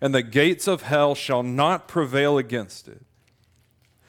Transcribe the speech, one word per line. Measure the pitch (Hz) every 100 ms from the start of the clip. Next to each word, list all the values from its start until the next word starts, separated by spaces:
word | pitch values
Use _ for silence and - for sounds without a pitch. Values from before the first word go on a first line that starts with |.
and | 139
the | 135
gates | 117 143 160 175 196
of | 175
hell | 120 147 147
shall | 139 - 127
not | 123 127 156 180 -
prevail | 170 139 139 143 143
against | 120 120 95 - -
it. | - - _ _ _ _ _ _ _ _ _